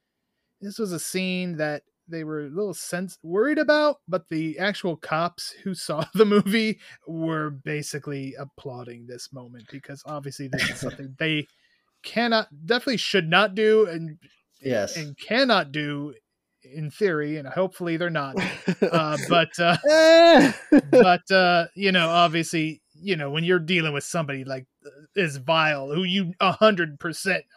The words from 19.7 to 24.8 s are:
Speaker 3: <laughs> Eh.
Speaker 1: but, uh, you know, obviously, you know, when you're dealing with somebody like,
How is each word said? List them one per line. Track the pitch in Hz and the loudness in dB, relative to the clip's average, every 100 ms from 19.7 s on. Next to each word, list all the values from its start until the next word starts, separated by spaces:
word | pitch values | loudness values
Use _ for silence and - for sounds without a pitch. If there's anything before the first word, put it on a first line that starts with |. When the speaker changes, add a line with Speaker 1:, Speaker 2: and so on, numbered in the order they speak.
| 170 | 2
Speaker 3:
<laughs> | 285 | 4
Eh. | 311 320 330 339 302 277 - - 294 143 | 6 8 10 10 10 6 2 4 4 8
Speaker 1:
but, | 247 190 175 - | 8 8 6 4
uh, | 190 180 175 170 | 4 6 4 2
you | 180 196 | -2 2
know, | 185 165 | 2 4
obviously, | 170 170 165 160 165 156 151 _ | 4 4 2 -2 -2 -4 -6 _
you | 147 185 165 | _ -6 -4
know, | 139 | -4
when | 151 | -2
you're | 170 180 | 0 0
dealing | 156 180 160 | 2 0 0
with | 143 | -4
somebody | - 175 143 135 | -4 -4 -4 -6
like, | 131 131 131 _ | -8 -10 -12 _